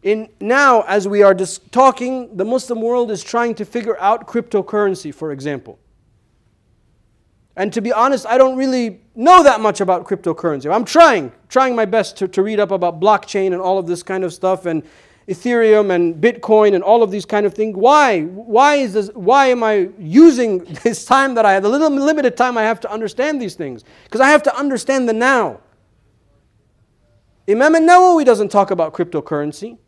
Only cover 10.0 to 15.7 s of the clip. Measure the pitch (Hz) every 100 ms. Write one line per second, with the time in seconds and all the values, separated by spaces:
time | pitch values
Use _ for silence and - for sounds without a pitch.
10 | 175 190 180 160 170 143 143 202 226 311
11 | 330 220 131 _ _ 262 262 240 214 226
12 | 190 - 190 185 202 214 202 190 175 165
13 | 196 202 - 202 190 180 185 196 170 175
14 | - 190 180 - 185 185 180 160 147 _
15 | _ _ - 180 247 240 220